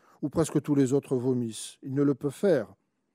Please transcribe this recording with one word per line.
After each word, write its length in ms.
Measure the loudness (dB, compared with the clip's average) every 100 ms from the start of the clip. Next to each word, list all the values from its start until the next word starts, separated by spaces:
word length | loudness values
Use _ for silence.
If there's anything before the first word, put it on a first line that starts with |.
| _ _
où 80 | -4
presque 320 | -2 0 0
tous 140 | 0
les 180 | 2 2
autres 240 | 2 0 -2
vomissent. 600 | 0 -2 -4 -8 -14 -14
Il 120 | -6
ne 80 | 0
le 120 | 0
peut 160 | 0 -4
faire. 440 | -2 2 2 -2 -12 _ _ _